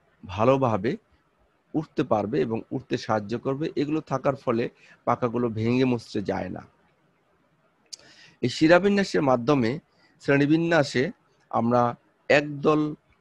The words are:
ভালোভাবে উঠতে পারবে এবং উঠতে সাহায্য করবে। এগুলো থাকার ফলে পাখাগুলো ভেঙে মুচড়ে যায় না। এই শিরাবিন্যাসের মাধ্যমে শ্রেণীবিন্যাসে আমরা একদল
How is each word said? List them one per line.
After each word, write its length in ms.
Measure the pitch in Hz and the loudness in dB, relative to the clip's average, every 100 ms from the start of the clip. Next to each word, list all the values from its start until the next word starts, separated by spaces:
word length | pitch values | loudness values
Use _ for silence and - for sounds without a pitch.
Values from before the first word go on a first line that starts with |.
| _ _ | _ _
ভালোভাবে 680 | 98 92 120 135 131 107 113 208 _ _ _ _ _ _ _ | -14 0 2 4 2 0 -2 -6 _ _ _ _ _ _ _
উঠতে 300 | 151 160 - 147 | -8 -6 -6 -2
পারবে 260 | 110 101 151 135 | 0 0 -2 -2
এবং 120 | 113 - 131 | -4 -6 -10
উঠতে 200 | - 120 - | -6 -6 -2
সাহায্য 280 | 110 101 117 135 | -2 -2 -6 -4
করবে। 200 | 135 160 - | -6 -6 -4
এগুলো 180 | 143 156 - | -2 -4 -4
থাকার 240 | 131 143 131 | -4 -2 -4
ফলে 200 | - 113 - _ _ _ - | -2 -2 -4 _ _ _ -4
পাখাগুলো 400 | 120 120 120 120 107 | -2 -2 -2 -4 -2
ভেঙে 260 | 113 127 131 | 0 2 2
মুচড়ে 300 | 117 - 110 98 | 0 -4 -8 -4
যায় 180 | 92 92 87 | -6 -6 -12
না। 80 | - _ _ _ _ _ _ _ _ _ _ _ _ - - - - - | -16 _ _ _ _ _ _ _ _ _ _ _ _ -20 -20 -20 -20 -6
এই 80 | 127 - | -6 2
শিরাবিন্যাসের 680 | 156 175 202 202 190 180 139 | 6 6 6 2 0 0 2
মাধ্যমে 420 | 123 117 143 113 151 _ _ _ _ | 2 2 2 2 -2 _ _ _ _
শ্রেণীবিন্যাসে 800 | - 139 143 160 170 165 135 120 156 - _ _ _ 113 | 0 2 4 2 2 2 2 0 -2 -6 _ _ _ -2
আমরা 220 | 117 123 120 117 _ _ - 143 | 0 2 0 -2 _ _ 2 2
একদল 420 | 147 143 156 151 151 156 _ _ | 2 -4 0 0 -2 -8 _ _